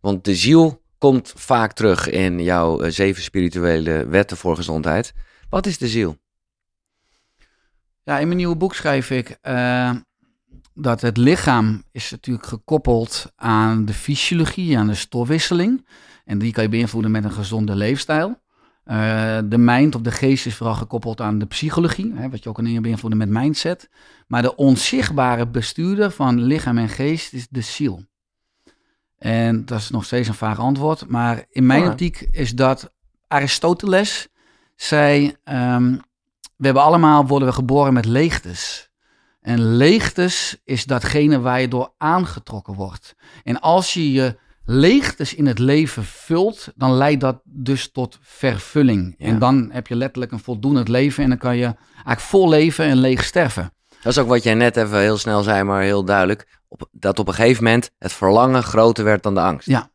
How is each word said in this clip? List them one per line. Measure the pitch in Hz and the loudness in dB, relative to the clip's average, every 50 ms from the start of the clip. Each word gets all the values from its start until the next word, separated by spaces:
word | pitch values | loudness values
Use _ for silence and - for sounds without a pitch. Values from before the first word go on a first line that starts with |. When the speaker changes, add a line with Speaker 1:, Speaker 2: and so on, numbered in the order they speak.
Speaker 1:
Want | - 101 101 92 92 | -2 -2 -4 -2 -2
de | 101 95 | -2 -2
ziel | 87 87 120 156 165 165 160 135 - _ _ _ _ | 0 2 4 6 6 6 4 0 -6 _ _ _ _
komt | - 143 135 127 - - - | 2 2 2 2 -2 -6 -18
vaak | - - - 131 120 113 104 - | -20 -4 0 0 0 0 -2 -2
terug | - 110 107 90 - - - | 0 2 2 2 2 0 -4
in | - 90 95 92 87 87 85 | -2 -2 0 0 -2 -2 -2
jouw, | 87 90 87 85 82 80 - | 0 0 2 2 0 0 -2
eh, | - 85 | -2 -4
zeven | 78 - 101 98 95 - - | -2 0 0 0 0 -2 -8
spirituele | - _ 98 90 87 - 92 87 87 82 80 80 80 80 78 65 | -8 _ -2 -2 -2 -2 -2 0 0 0 0 0 -2 -2 -2 -2
wetten | 60 78 95 101 - 95 | 2 2 2 2 2 -4
voor | 82 - 90 80 | -8 -4 -4 -2
gezondheid. | 80 87 82 80 80 78 82 80 95 120 - - - - _ _ _ _ - | -2 -4 -6 -4 -4 -2 0 -2 -2 -2 -4 -10 -16 -16 _ _ _ _ -6
Wat | - 185 185 | -6 -4 -4
is | 202 170 - | -4 -6 -4
de | 131 120 | -6 -4
ziel? | 110 117 107 85 76 - _ _ _ _ _ _ _ _ _ _ _ _ _ _ _ _ _ _ _ _ _ _ _ _ _ _ _ _ _ _ _ _ _ _ _ _ _ | -2 -2 -2 -2 -4 -10 _ _ _ _ _ _ _ _ _ _ _ _ _ _ _ _ _ _ _ _ _ _ _ _ _ _ _ _ _ _ _ _ _ _ _ _ _
Speaker 2:
Ja, | - 147 139 | -6 -4 -2
in | 147 | -2
mijn | 165 175 180 | -2 0 0
nieuwe | 180 175 170 | 0 -2 -2
boek | 160 175 190 - | -2 -2 -4 -4
schrijf | - - 156 143 135 127 - | -4 -4 -2 -2 -2 -2 -2
ik, | 135 127 120 - - _ | -4 -4 -4 -6 -12 _
eh, | _ - 131 123 123 123 123 123 127 123 123 123 - _ _ _ _ _ _ _ _ _ _ - _ _ _ | _ -6 -4 -2 -2 0 0 0 0 -2 -4 -6 -8 _ _ _ _ _ _ _ _ _ _ -20 _ _ _
dat | - 151 127 117 113 | -6 -2 -2 -2 0
het | - 120 107 | -2 -2 0
lichaam | 117 120 135 170 180 - 156 131 117 110 110 110 101 - _ _ | 4 4 4 4 2 2 0 2 2 2 0 -2 -4 -8 _ _
is | 120 - - | -14 -12 -12
natuurlijk | - - - - 123 110 - | -12 -14 -10 -10 -10 -10 -8
gekoppeld | - - 107 _ - 156 151 - - 120 113 117 113 - - - - _ | -12 -14 -14 _ -4 -4 -2 0 2 0 0 0 -4 -8 -12 -12 -14 _
aan | _ - 117 113 110 110 110 113 110 107 | _ -2 0 2 2 2 2 2 0 0
de | 104 104 | -2 -4
fysiologie, | - - - 147 135 - - 180 170 160 156 - - 185 170 147 117 | -6 -4 -4 -4 -2 -2 -2 0 0 0 -2 -2 -6 -2 -2 0 0
aan | 107 | 2
de | 107 107 | 0 -2
stofwisseling. | 98 - _ - 120 120 120 151 160 - - 180 170 175 208 254 262 - _ _ - - - - _ _ | -4 -6 _ -6 -6 -2 -2 -2 -2 0 0 0 0 2 0 0 -2 -4 _ _ -20 -20 -20 -20 _ _
En | - 104 101 | -6 -4 -4
die | 107 117 107 | -2 -2 -2
kan | - 110 | -2 -2
je | 110 | 0
beïnvloeden | 107 113 120 113 - 113 110 110 | 0 0 -2 -2 -2 -4 -2 0
met | 110 110 104 | 0 -2 -2
een | 107 92 | -4 -6
gezonde | 107 104 92 110 110 107 104 101 | -6 -8 -6 -4 -4 -2 -2 -2
leefstijl. | 98 104 107 135 139 - - 156 156 165 196 247 _ _ _ _ _ _ _ _ _ _ | -2 -2 -2 -2 -4 -4 -4 -2 -2 -2 -4 -6 _ _ _ _ _ _ _ _ _ _
Eh, | - 107 107 110 110 110 110 110 110 110 110 110 | -6 -4 -2 -2 -2 -2 -2 -2 -2 -2 -4 -2
de | 101 110 117 | 0 2 4
mind | 120 120 120 127 143 156 127 | 4 4 6 4 2 2 2
of | 120 | -2
de | 113 120 | -4 -4
geest | 117 - - 135 135 131 - | -4 -2 0 0 0 0 -2
is | 120 107 | -8 -8
vooral | - 117 113 110 | -6 -4 -4 -4
gekoppeld | 107 113 107 - 117 - 120 110 - | -4 -6 -6 -8 -8 -6 -6 -8 -6
aan | 120 107 107 107 | -4 -4 -2 -4
de | 107 | -4
psychologie, | 101 - - - 156 - 165 170 165 - - 196 226 220 | -6 -6 -6 -6 -2 0 0 0 0 -2 -4 -6 -8 -8
hè, | - 123 135 | -8 -10 -10
wat | 131 110 - | -10 -12 -12
je | 117 | -12
ook | 107 | -8
kan | - 113 117 117 113 110 | -6 -4 -4 -2 -2 -2
beïnvloeden | 117 113 110 117 113 110 107 | -4 -4 -4 -4 -2 -2 -2
met | 110 98 | 0 0
mindset. | 104 110 127 147 156 - - 160 180 - - _ _ _ _ _ _ _ _ | 0 0 0 0 -2 -2 -4 -6 -6 -6 -10 _ _ _ _ _ _ _ _
Maar | _ - 120 120 | _ -2 0 0
de | 127 - | 0 0
onzichtbare | - 143 135 131 120 - - - 269 - - 156 139 131 123 120 117 120 | 2 4 4 4 4 2 -2 -2 -2 -2 -2 0 0 0 0 0 0 -2
bestuurder | 117 117 127 110 - - - 160 180 196 202 208 202 | -4 -4 -6 -6 -6 -6 -4 -4 -2 0 0 -2 -2
van | 190 - 147 131 123 120 120 | -2 -2 0 0 0 2 2
lichaam | 123 147 156 - 127 117 117 | 0 0 0 0 -2 -2 0
en | 113 110 | -2 -2
geest | - - 131 147 160 160 - - - | -4 -4 -2 -2 -2 -4 -6 -10 -14
is | 127 120 - | -14 -14 -10
de | 135 127 | -10 -8
ziel. | 113 - - - 147 131 92 87 95 _ _ _ _ _ _ _ _ _ _ _ _ _ _ _ _ _ _ _ _ _ _ _ | -8 -8 -8 -6 -4 -6 -6 -6 -14 _ _ _ _ _ _ _ _ _ _ _ _ _ _ _ _ _ _ _ _ _ _ _
En | - 113 113 113 117 113 117 113 110 | -6 -2 -2 0 0 0 0 -2 -2
dat | - 123 107 | -4 -6 -6
is | 104 - | -6 -4
nog | 131 117 95 | -6 -6 -6
steeds | - - 123 123 110 | -4 -4 -4 -2 -4
een | 107 | -4
vaag | - - 107 107 104 | -4 -4 -4 -4 -2
antwoord, | 113 131 139 135 143 151 156 - - - | -2 -2 -2 0 0 -2 -2 -4 -6 -6
maar | 123 120 120 120 117 113 - _ | -4 -2 -2 -2 -4 -4 -8 _
in | _ - 127 | _ 2 2
mijn | 127 131 147 175 | 4 4 4 4
Speaker 1:
Ja. | 175 | 2
Speaker 2:
optiek | 113 123 180 175 - - - - | 0 -2 -4 -4 -4 -4 -2 -2
is | - - 143 113 113 | -2 -2 -2 -4 -2
dat | 123 135 131 135 - - - _ _ _ _ _ _ _ _ | 0 0 0 0 -2 -6 -20 _ _ _ _ _ _ _ _
Aristoteles | 156 143 143 135 - - - 165 180 185 - 202 185 185 208 208 - - - _ _ _ _ _ _ _ _ _ _ | -2 -2 0 0 -4 -2 0 0 0 0 0 2 2 2 2 0 -4 -8 -10 _ _ _ _ _ _ _ _ _ _
zei, | _ - - - 151 147 143 143 147 143 143 - _ _ | _ -6 -2 2 2 4 4 4 2 2 0 -2 _ _
ehm, | - 139 127 123 123 123 123 123 123 127 127 - _ _ _ _ _ _ _ - - _ | -8 -4 -2 -2 0 2 2 2 2 0 -2 -6 _ _ _ _ _ _ _ -20 -20 _
"We | _ 131 | _ 0
hebben | 139 131 135 143 | 2 4 6 6
allemaal, | 156 170 170 165 156 151 147 143 | 6 6 6 6 6 6 6 4
worden | 131 139 139 135 127 | 4 2 2 2 0
we | 123 | 0
geboren | - 127 123 135 143 143 139 131 | 0 0 0 2 2 4 4 2
met | 123 110 | 2 2
leegtes. | 113 117 131 156 165 135 135 - 87 87 - - - - - - _ _ _ _ _ _ _ _ _ _ _ | 2 2 2 2 2 0 -4 -6 -8 -12 -10 -10 -10 -10 -12 -16 _ _ _ _ _ _ _ _ _ _ _
En | _ 110 120 117 117 113 113 | _ -2 0 2 2 2 4
leegtes | 120 131 156 190 226 - - - - 180 180 175 - - - - - _ | 4 6 6 4 4 2 -2 -2 -2 -2 -2 -2 -4 -6 -8 -10 -12 _
is | - 135 120 - | -8 -8 -8 -4
datgene | 131 135 123 - - - 147 151 147 151 135 | -4 -4 -4 -2 -2 0 2 4 4 2 2
waar | 120 127 123 127 | 2 0 0 0
je | 131 120 | -2 -2
door | 120 123 127 - _ _ | -2 -4 -6 -6 _ _
aangetrokken | 151 151 165 185 185 - - - - - 110 104 - - 98 | -2 0 0 0 0 -2 -6 -14 -14 -12 -14 -14 -12 -12 -10
wordt. | 95 98 95 90 - _ - _ _ _ - - - _ | -10 -10 -10 -10 -16 _ -20 _ _ _ -20 -20 -20 _
En | - 120 131 | -6 -6 -2
als | - 160 165 185 180 - - | 2 2 2 2 2 0 -4
je | 175 165 147 131 | -2 0 0 2
je | 135 131 127 113 _ _ _ _ _ - | 2 2 0 -2 _ _ _ _ _ -6
leegtes | - 117 131 143 175 233 285 262 - - _ 151 131 - | -2 2 4 4 6 6 4 2 0 -6 _ -8 -8 -4
in | - 147 | 0 0
het | 139 120 101 | 0 2 2
leven | 123 131 143 151 160 135 - - 107 | 2 2 4 2 2 0 -2 -8 -8
vult, | - - - - - 160 170 190 214 220 - - - - | -10 -10 -18 -6 -2 0 0 0 0 -2 -6 -18 -20 -10
dan | - 131 131 127 | -2 0 2 2
leidt | 127 139 147 151 135 | 4 4 2 2 0
dat | 131 131 127 131 _ | 0 -2 -4 -4 _
dus | _ - 139 127 120 139 131 - - _ | _ -14 -10 -4 -2 -2 -2 -2 -8 _
tot | - 127 120 - _ _ | -8 -8 -8 -8 _ _
vervulling. | _ - - - 135 117 98 - - - 151 147 127 110 98 90 92 85 _ | _ -14 -4 -2 -2 -2 -2 -8 -4 2 4 4 4 4 2 -2 -4 -8 _
Speaker 1:
Ja. | 73 | -2
Speaker 2:
En | 107 113 110 | 0 0 2
dan | 123 123 135 135 120 104 110 | 4 4 4 2 2 -2 -6
heb | 127 113 | -12 -8
je | - 120 | -6 -4
letterlijk | 117 127 135 - 127 123 117 - | -4 -4 -4 -6 -8 -8 -8 -8
een | 110 | -12
voldoend | - - 123 104 104 139 143 131 120 107 | -8 -8 -8 -4 -2 0 0 0 0 2
leven | 117 127 135 143 131 - 143 | 2 2 2 0 0 0 -2
en | 131 | -2
dan | 127 123 | -2 -2
kan | - 127 120 | -2 -2 -2
je | 123 123 120 117 _ _ _ _ | 0 -2 -2 -4 _ _ _ _
eigenlijk | - - - 120 117 | -18 -6 -6 -6 -6
vol | - - - 196 185 170 | -4 2 2 4 6 6
leven | 160 151 156 165 147 - 160 | 6 6 4 4 2 0 0
en | 151 135 | 2 4
leeg | 127 127 131 127 120 - | 4 4 4 2 0 -2
sterven." | - - 180 170 127 104 - 85 87 _ _ _ _ _ _ - | -2 0 0 0 0 -2 -6 -8 -8 _ _ _ _ _ _ -4
Speaker 1:
Dat | 113 127 | 0 0
is | 147 | 2
ook | 131 117 | 2 2
wat | 123 120 117 | 2 2 4
jij | 120 110 | 2 2
net | 113 120 120 110 | 4 4 2 2
even | 120 110 104 104 104 | 0 -2 0 2 2
heel | 98 107 107 104 | 2 2 2 0
snel | - 113 107 104 104 | -2 -2 0 0 2
zei, | 104 107 98 98 | 2 2 2 2
maar | 98 98 98 95 | 0 0 0 0
heel | 98 101 101 98 | 0 0 0 0
duidelijk. | 92 101 101 92 92 104 107 - _ _ _ _ _ | 2 2 2 2 2 0 -4 -6 _ _ _ _ _
Op, | - - - _ _ | -20 -20 -20 _ _
dat | - - 101 95 - | -4 -2 -2 -2 0
op | 107 92 | -2 -4
een | 92 | 0
gegeven | - 113 120 131 113 113 | 2 4 4 4 4 4
moment | 117 113 120 120 - _ _ | 2 2 2 0 -2 _ _
het | - 92 - | -10 -10 -6
verlangen | - 101 95 101 113 123 131 131 127 117 | 0 2 4 6 6 6 4 2 0 0
groter | - - 107 110 117 113 - 110 | 0 2 4 4 4 4 2 2
werd | 104 107 98 - | 2 2 2 0
dan | 107 98 | -2 0
de | 92 | 0
angst. | 85 92 82 71 - | 0 0 -2 -4 -2
Speaker 2:
Ja. | - 135 120 110 - _ | 0 0 0 -2 -6 _